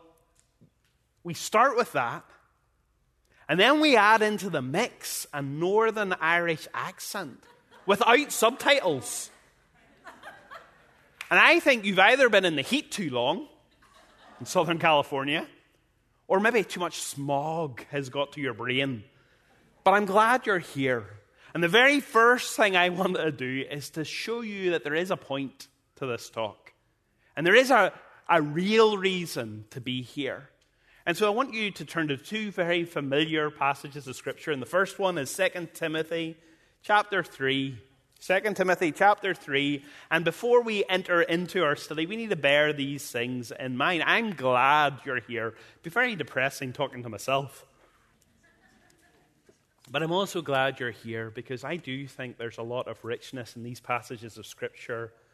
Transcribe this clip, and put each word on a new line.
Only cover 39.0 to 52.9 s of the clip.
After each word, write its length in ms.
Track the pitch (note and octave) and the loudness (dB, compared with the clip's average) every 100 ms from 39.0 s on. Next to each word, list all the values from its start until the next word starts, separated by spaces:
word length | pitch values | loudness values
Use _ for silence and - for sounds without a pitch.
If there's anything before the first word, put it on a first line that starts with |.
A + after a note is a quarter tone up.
| G3 G3+ G3 | 4 4 0
three. 500 | E3+ - C#3 C#3+ C#3+ C#3+ - - | -6 -2 -2 0 -2 -8 -20 -4
And 140 | D#3+ | 0
before 400 | E3 D#3+ A#3+ A#3+ | 0 -2 4 4
we 220 | A#3 G#3 - | 4 0 0
enter 340 | F#3 F#3 F3 | -2 2 2
into 400 | E3 E3+ F3+ F#3+ | 2 0 -2 0
our 120 | D#3 C#3+ | 0 -2
study, 300 | - D3+ E3 | -6 -6 -6
we 100 | A3 | -6
need 140 | A3+ | -6
to 80 | F3+ | 0
bear 340 | C#3+ C#3+ D3+ | 2 4 4
these 400 | C#3+ C#3 C#3+ - | 0 -4 -6 -8
things 400 | A#2+ A#2+ B2+ A#2 | -6 -4 -6 -8
in 240 | B2 B2+ B2+ | -10 -6 0
mind. 280 | D#3 F3 C#3 | 0 2 2
I'm 260 | F#3+ A3+ | 2 0
glad 680 | D#3 C3 B2 C3+ D3+ D3 C3+ | -2 0 4 4 4 2 -2
you're 160 | C#3 B2+ | -6 -8
here. 280 | A2+ A#2 A2+ | -6 -6 -6
It'd 360 | A2 - _ | -8 -18 _
be 60 | E3+ | -6
very 260 | A3+ B3+ G3+ | -2 -2 -4
depressing 560 | C3+ - C3 - C3 | -6 -2 -2 -4 -10
talking 320 | B2 C3+ B2+ | -6 -6 -6
to 60 | A#2+ | -12
myself. 560 | G#2+ - C3+ C3+ - - _ _ _ _ _ _ _ _ _ _ _ _ _ _ _ _ _ _ _ _ _ - | -10 -2 -2 -2 -12 -20 _ _ _ _ _ _ _ _ _ _ _ _ _ _ _ _ _ _ _ _ _ -8
But 100 | B2+ | -6
I'm 120 | D#3+ | -2
also 280 | F3+ G3+ F3+ | -2 -2 -6
glad 380 | C#3+ C3+ C3+ C3 | -4 0 0 -2
you're 120 | B2 | -8
here 380 | G#2+ A#2 A2+ A2+ | -8 -12 -10 -10
because 360 | A2 A#2 B2+ C#3 | -12 -12 -12 -10
I 100 | E3+ | -10
do 320 | C#3 C3 C#3 | -10 -12 -12
think 300 | - B2 A#2 | -14 -14 -12
there's 200 | A#2 - | -12 -10
a 60 | |
lot 240 | A#2 B2 | -8 -8
of 160 | A#2 | -8